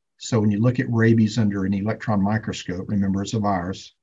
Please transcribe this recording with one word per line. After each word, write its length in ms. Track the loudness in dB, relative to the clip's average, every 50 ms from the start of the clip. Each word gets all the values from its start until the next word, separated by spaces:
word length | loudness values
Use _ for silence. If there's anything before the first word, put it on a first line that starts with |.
| _ _ _ _
So 220 | -8 -2 0 0
when 100 | 2 2
you 100 | 2 2
look 200 | 2 2 2 0
at 100 | -2 0
rabies 480 | 2 4 4 6 6 6 4 2 2 0
under 280 | 0 0 0 0 0
an 100 | 0 0
electron 440 | 0 -2 -2 -4 -4 -2 -2 0 2
microscope, 680 | 2 2 0 -2 -4 -6 -8 -8 -8 -8 -8 -8 -6 -4
remember 320 | -2 -2 0 0 0 -2
it's 140 | -2 -4 -4
a 40 | -2
virus 540 | 0 0 0 -2 -2 -6 -8 -10 -12 -20 _ _